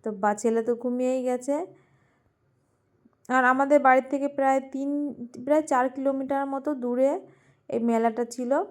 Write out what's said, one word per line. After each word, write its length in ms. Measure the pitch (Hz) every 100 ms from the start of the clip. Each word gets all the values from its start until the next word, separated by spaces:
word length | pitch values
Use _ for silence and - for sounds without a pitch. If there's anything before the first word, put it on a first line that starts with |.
তো 100 | 226
বা-, 220 | 202 208
ছেলে 280 | 208 233 226
তো 120 | 226
ঘুমিয়েই 480 | 233 247 247 254 262
গেছে। 440 | 254 247 254 285 381 - _ _ _ _ _ _ _ _ _ _ _ _ _ _ -
আর 160 | 254
আমাদের 360 | 254 262 277 294
বাড়ি 200 | 262 262 262
থেকে 180 | 277 277
প্রায় 320 | 285 269 269 269
তিন, 420 | 269 277 285 294 - 240 -
প্রায় 180 | 247 302
চার 260 | 311 262 254
কিলোমিটার 580 | 269 269 269 269 277 277
মতো 280 | 269 269
দূরে 460 | 277 247 247 269 339 - _ _ _ _
এই 120 | 233
মেলাটা 440 | 233 226 226 226
ছিল। 400 | 233 240 247 277 415